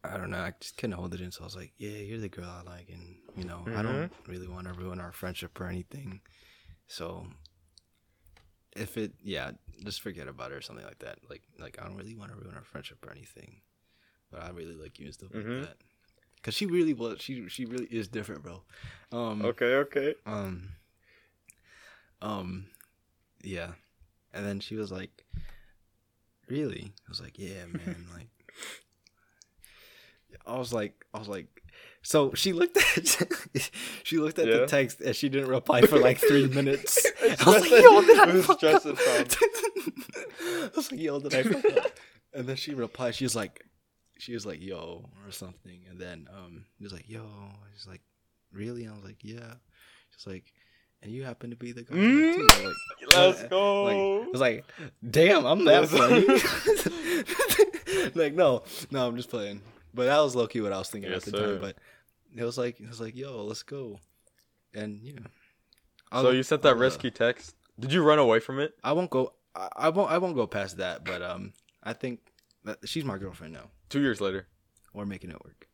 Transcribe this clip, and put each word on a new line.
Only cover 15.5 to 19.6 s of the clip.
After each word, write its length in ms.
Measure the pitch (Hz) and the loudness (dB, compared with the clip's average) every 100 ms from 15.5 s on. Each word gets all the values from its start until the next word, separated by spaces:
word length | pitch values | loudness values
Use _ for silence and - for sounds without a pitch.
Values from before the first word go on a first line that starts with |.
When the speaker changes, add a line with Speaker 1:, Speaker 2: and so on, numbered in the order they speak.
| 123 | -12
Speaker 1:
like 80 | 139 | -12
that." 80 | - _ _ _ _ _ _ | -20 _ _ _ _ _ _
'Cause 120 | - | -10
she 120 | - 202 | -8 -4
really 260 | 175 160 | -2 0
was, 280 | 127 117 - | -2 -6 -10
she, 240 | - 131 92 | -12 -14 -14
she 180 | - 120 | -12 -10
really 200 | 123 117 | -10 -8
is 220 | 117 101 | -8 -8
different, 340 | 107 104 82 | -10 -12 -14
bro. 220 | 76 87 _ - - - _ | -16 -20 _ -20 -20 -20 _
Um, 320 | 117 117 107 | -8 -8 -4
Speaker 2:
Okay, 300 | 110 117 | -6 -2